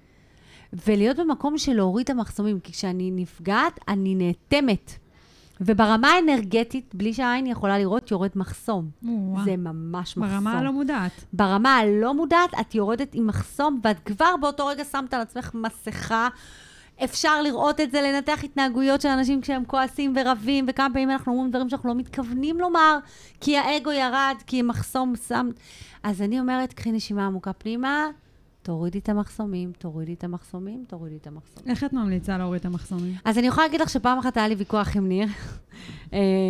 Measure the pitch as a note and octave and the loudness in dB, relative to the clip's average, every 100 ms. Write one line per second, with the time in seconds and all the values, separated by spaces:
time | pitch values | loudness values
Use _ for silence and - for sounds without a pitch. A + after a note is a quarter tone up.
0 | _ _ _ - - - - F3+ G#3+ G#3 | _ _ _ -20 -20 -20 -16 -6 2 4
1 | G#3+ C#4 E4 C#4 C#4+ D4+ - A3+ F#3 G3 | 4 2 0 0 0 -2 2 2 2 2
2 | B3+ B3+ G#3 - G#3 G3 - - G3 F#3 | 0 -2 -4 -2 -2 -2 -6 -6 -4 -2
3 | F#3 F#3 F3+ - E3+ G#3+ D#4+ - - G3+ | -2 -4 -6 -6 -2 2 0 -2 -4 0
4 | F#3+ F#3 F3+ F3+ - C#4+ C4+ F#3+ - - | 2 2 2 0 0 2 4 0 -2 -20
5 | - - _ - - - F#3+ G#3 G#3+ A3 | -20 -20 _ -20 -20 -4 0 4 6 6
6 | C#4 F4 D#4+ C4+ G3 A3 A#3 C4 - F#3 | 6 6 6 4 2 0 0 -4 -8 -4
7 | G#3 A3+ B3 B3 C4 A#3+ G3 G3+ G3 A3+ | -4 0 0 0 -2 -2 0 2 2 0
8 | B3 G3 G3 G3 F#3 - - G3+ D#3+ - | 0 0 0 -2 -4 -6 -4 -4 -4 -8
9 | A#3 A3+ F#3+ F#3+ G3+ F#3 F3 D#3+ E3 E3+ | -4 -2 -2 -2 0 0 -2 -6 -6 -6
10 | F3 - G#3 G3 G#3 A#3+ C4 C#4 C#4 C#4 | -6 -4 -2 0 0 0 0 0 -2 -2
11 | F#3 - - F3+ G3 G3 B3+ C4 G#3+ G#3 | -2 -6 -10 0 2 4 4 4 4 4
12 | A#3 C#4+ D#4+ E4+ F4 - A3 A3 G3+ A#3 | 2 0 4 4 4 0 -2 -2 0 -2
13 | C#4 - A3 G3 - - D4 C4+ A3 G3+ | -2 0 0 0 -4 0 0 2 0 0
14 | - G3+ E4 F4+ C#4+ C#4+ C#4 C#4+ C#4+ C#4 | -4 2 2 4 0 0 -4 -4 -6 -6
15 | C4 B3+ A3+ B3 A#3+ A3+ A3 - - - | -4 -4 -4 -8 -8 -6 -6 -6 -10 -8
16 | - A3+ A#3+ A#3+ - - - - - - | -2 0 0 -2 -20 -20 -20 -20 -18 -6
17 | B3+ - D#4 D4+ D4 B3 D4 D4+ D4+ C#4+ | -4 0 2 2 2 2 2 2 2 2
18 | C#4 C#4 C#4 D4+ C#4+ - C4+ A#3+ C4+ C#4 | 2 0 0 -2 -2 -2 0 2 2 2
19 | C#4+ C4 B3+ C#4 B3 C4+ B3 C4+ C4 C#4+ | 2 2 2 0 0 -4 -2 0 0 0
20 | C#4 C4 B3+ A#3+ A3 C#4 C4 C4 C4+ B3+ | 0 2 2 0 2 0 0 0 0 2
21 | C4 C4+ B3+ B3 C4 B3 B3+ C4+ B3 A#3+ | 0 0 0 0 0 0 -2 -2 -2 -2
22 | B3 - A#3 B3 D4 E4 F4+ E4+ D#4 D4+ | -4 -6 -4 -2 -2 0 2 6 6 6
23 | - - - - - C#4+ C4 D4 C4 C#4+ | -2 -20 -20 -6 0 2 2 0 0 0
24 | B3+ C4 C4+ B3 - B3+ A#3+ A3+ - C4 | 0 2 0 -2 -4 0 0 -2 -4 -2
25 | C4 A#3+ - A#3+ B3 - - - - - | -2 -2 -2 -2 -2 -6 -16 -20 -20 -8
26 | G#3 F#3+ G3+ B3+ B3+ B3+ C4 - A#3 A3 | -4 -2 0 0 0 -2 -4 -4 -4 -2
27 | - G3+ G3 F#3+ F#3+ F#3+ A3 A#3 C4 D4 | -2 -2 -2 -2 -6 -8 -6 -4 -2 -2
28 | D4+ D4+ _ _ _ _ - D#3+ F3 F#3+ | -2 -6 _ _ _ _ -6 -4 -4 -4
29 | - G#3 G#3 - G#3 F#3 F3+ F3 F3 D#3 | -2 -2 -2 -6 -6 -4 -6 -8 -10 -8
30 | D#3+ E3+ F3 F3 - F3+ F#3+ A#3+ B3 F3 | -8 -8 -8 -8 -10 -12 -12 -12 -14 -14
31 | D#3+ D#3 D3+ D3+ - - B3+ B3 C#4 C4 | -14 -14 -16 -18 -20 -12 -4 -2 -2 -2
32 | G#3 F#3 - F#3 F3+ F3+ F3+ F3 - F3+ | 0 0 -2 -2 -2 -2 -4 -6 -6 -6
33 | F3+ F#3 A3+ A3 B3 B3+ D#4+ C#4+ D#4 B3+ | -4 -4 0 2 2 4 2 2 0 0
34 | B3 B3+ B3 A#3 G#3+ G#3+ G3 G#3+ G3+ G3+ | 0 0 0 0 0 0 0 0 0 0
35 | F#3+ F#3 G#3 G#3 - - - - - - | 0 0 0 -4 -10 -14 -16 -20 -18 -16
36 | - G3+ G3 F#3+ | -6 0 2 4